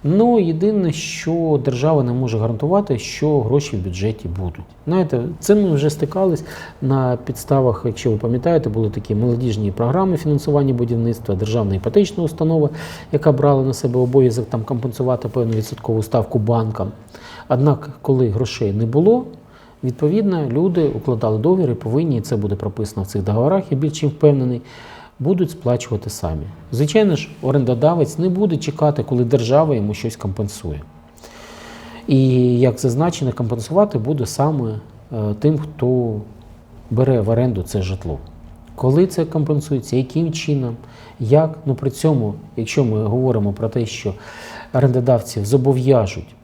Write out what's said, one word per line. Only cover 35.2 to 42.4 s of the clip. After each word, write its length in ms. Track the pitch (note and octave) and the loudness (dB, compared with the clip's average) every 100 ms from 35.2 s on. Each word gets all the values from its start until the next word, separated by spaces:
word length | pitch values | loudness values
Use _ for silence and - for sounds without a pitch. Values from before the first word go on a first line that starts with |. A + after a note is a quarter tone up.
| G#2 G#2 | -4 0
тим, 180 | D3 D3+ | 0 0
хто 580 | D#3 - B2 B2+ A#2 G#2+ G#2 - - - - - - | -6 -4 0 0 -2 -6 -10 -20 -20 -20 -20 -20 -4
бере 320 | A2+ B2+ B2 | 0 2 2
в 80 | G#2 | 2
оренду 340 | A2+ B2+ G2+ | 2 2 -2
це 180 | F2 G#2+ | -4 -4
житло. 380 | F#2 F#2+ E2 C#2 - - - - - | -4 -4 -6 -8 -10 -20 -20 -20 -20
Коли 320 | - C3 C#3+ F#3 | -2 2 4 2
це 180 | F3+ | 0
компенсується, 720 | D#3+ D#3+ D3+ D3 - C#3 - | -2 -2 0 -2 0 -4 0
яким 360 | B2 C3 D#3+ E3 | -2 0 -2 -2
чином, 460 | D#3 - C#3+ B2 A2+ - - - - | -4 -2 -2 -2 -8 -16 -20 -20 -8
як? 380 | A2+ D3 D#3+ D#3+ | 4 4 4 -2
Ну, 100 | C#3 | -4
при 140 | B2+ C#3 | -2 -2
цьому, 440 | - D#3+ C#3 G#2+ G2+ | 0 0 2 -2 -6